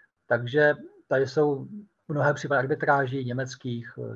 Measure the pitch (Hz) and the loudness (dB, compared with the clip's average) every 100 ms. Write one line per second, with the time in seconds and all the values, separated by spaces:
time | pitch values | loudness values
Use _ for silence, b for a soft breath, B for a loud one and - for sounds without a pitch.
0 | b _ - 120 120 143 147 151 302 - | b _ -2 -2 2 4 4 4 -6 -20
1 | _ 135 131 156 147 135 135 - - _ | _ 0 2 2 2 0 -6 -14 -18 _
2 | - 147 139 143 135 139 131 151 - 139 | -6 0 0 0 0 0 0 0 2 2
3 | 131 135 127 123 127 - 127 117 117 - | 0 -4 -4 -4 -6 -8 -8 -8 -10 -12
4 | 117 | -12